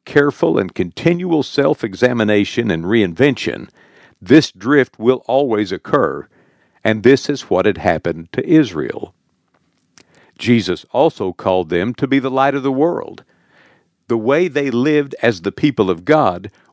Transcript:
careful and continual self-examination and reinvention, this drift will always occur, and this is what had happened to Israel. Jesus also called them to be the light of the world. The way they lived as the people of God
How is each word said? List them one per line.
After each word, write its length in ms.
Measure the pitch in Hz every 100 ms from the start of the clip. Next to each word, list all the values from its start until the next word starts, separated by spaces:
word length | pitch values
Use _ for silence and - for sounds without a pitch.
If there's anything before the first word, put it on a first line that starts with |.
| -
careful 520 | 147 143 - 170 -
and 160 | 92
continual 720 | - 90 - 160 175 180 160
self-examination 1300 | 131 - 147 151 113 92 123 120 107 104 101 - 113
and 140 | 82 85
reinvention, 840 | 113 95 85 143 127 - - - _ _ _ _ _
this 300 | 87 151 -
drift 460 | 95 104 143 123 _
will 240 | 113 127 -
always 440 | 131 143 107 101
occur, 560 | 90 - 147 87 71 - _ _ _ _ _
and 200 | - 107
this 260 | 117 135 -
is 200 | 143 -
what 160 | 92 98
had 120 | 98
happened 540 | - 82 87 80 82
to 140 | - -
Israel. 680 | 160 123 82 67 - - _ _ _ _ _ _ _ _ _ _ _ _ _
Jesus 480 | 110 120 92 87 -
also 400 | 117 151 - 95
called 380 | - 101 92 82
them 240 | 87 104 123
to 120 | 135
be 120 | 135
the 120 | 131
light 240 | 131 135 139
of 80 |
the 80 | 135
world. 520 | 131 160 175 - - _ _ _ _ _ _ _ _ _
The 100 | 117
way 300 | 110 147 180
they 240 | 139 143
lived 440 | 117 139 151 143 -
as 200 | 117 95
the 100 | 90
people 380 | - 147 127 95
of 160 | 85 90
God 460 | 156 117 87 101 - _